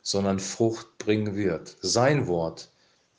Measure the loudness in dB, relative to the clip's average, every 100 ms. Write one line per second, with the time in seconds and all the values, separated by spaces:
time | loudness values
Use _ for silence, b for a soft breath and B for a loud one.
0 | -2 0 0 0 -4 0 0 0 -12 _
1 | 0 0 0 0 -2 -2 -6 -10 -2 4
2 | 4 4 2 0 -2 -6 -18 b b b
3 | b